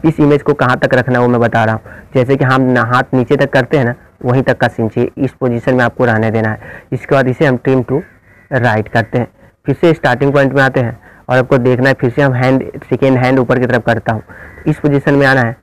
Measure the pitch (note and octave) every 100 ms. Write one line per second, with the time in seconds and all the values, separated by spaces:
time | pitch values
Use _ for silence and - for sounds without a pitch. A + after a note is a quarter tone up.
0 | D#3+ D#3 D3 D3 D3 C#3+ B2 B2+ C3 C3
1 | B2 B2 B2 A#2+ A#2 A2+ A2 A2 - -
2 | - C#3 B2 C3+ C3 C3 B2+ B2 A2+ B2+
3 | C3 C3 A#2+ C#3 C#3 C3+ B2 D3+ A#2+ B2+
4 | - _ B2 B2+ C3 B2 A#2+ - A2+ A#2+
5 | A#2+ - C3+ - B2+ A#2+ - B2+ A#2+ -
6 | B2 A2+ A2+ A2+ A2 G#2+ - - - C3
7 | - C#3 B2+ B2 D3+ B2 - C3 A#2+ A#2+
8 | - _ _ _ _ C3 A#2+ G#2+ G#2+ A#2
9 | G#2+ B2+ A2+ _ - _ - C3+ F3 D#3+
10 | C#3 B2 C#3 C#3+ C3+ C3+ C3 C3 A#2 -
11 | - - - B2+ B2+ C#3 B2 B2 C3+ C3
12 | B2+ C3 C#3+ B2 B2+ C3 - D3 - -
13 | C3+ B2+ B2+ C3 B2 B2+ B2 B2 A2+ A2
14 | - A2 - - - - - D3+ D3 C#3
15 | D3 C#3 C3+ C3+ A#2 -